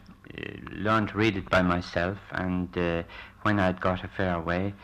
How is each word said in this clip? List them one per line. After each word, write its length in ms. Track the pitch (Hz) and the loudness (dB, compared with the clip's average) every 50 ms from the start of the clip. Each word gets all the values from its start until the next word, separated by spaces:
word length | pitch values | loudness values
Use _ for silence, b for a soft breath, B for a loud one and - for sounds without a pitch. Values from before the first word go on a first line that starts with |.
| - - - - - - - - - - - - - - | -18 -20 -20 -20 -20 -16 -14 -12 -10 -10 -10 -12 -12 -12
learned 380 | - - 92 107 110 110 104 95 | -8 -4 0 2 2 2 2 2
to 80 | - 98 | 2 2
read 200 | 110 110 95 98 | 4 4 2 0
it 120 | 90 - | 0 2
by 120 | - 92 | 4 4
myself, 560 | 92 90 87 90 90 - - 87 85 90 101 101 - - | 6 4 4 2 0 -2 -2 0 0 0 -2 -4 -8 -8
and, 440 | - 82 92 92 92 90 90 85 - 90 | -6 -4 -2 0 0 -2 -2 -2 -2 0
uh, 260 | 87 85 85 85 85 B B B B B B - - | 0 0 0 -2 -4 B B B B B B -4 0
when 160 | 107 104 104 | 2 2 4
I'd 200 | 95 92 90 92 | 4 4 2 2
got 240 | - 95 90 92 98 | 0 0 0 -2 -4
a 40 | - | -6
fair 300 | - - 98 92 87 85 | -4 -2 0 0 0 0
way, 340 | 80 85 85 90 95 101 98 B | -2 -2 -2 0 -2 -2 -6 B